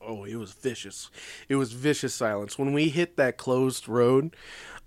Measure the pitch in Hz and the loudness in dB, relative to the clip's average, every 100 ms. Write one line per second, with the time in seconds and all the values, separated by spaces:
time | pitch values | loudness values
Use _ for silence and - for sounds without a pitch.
0 | 110 107 101 113 98 - 131 113 101 - | -10 -10 -8 -10 -10 -6 -4 -4 -8 -14
1 | - - - - - 139 127 120 143 147 | -16 -16 -18 -12 -2 0 0 -2 0 0
2 | 131 - 117 104 104 - 139 143 156 151 | 0 -2 0 0 -4 -4 0 2 2 2
3 | 175 - 127 - - 127 131 123 - 120 | -2 2 0 0 0 2 2 0 -2 4
4 | 120 135 160 - - - - - | 6 6 4 -4 -20 -18 -16 -12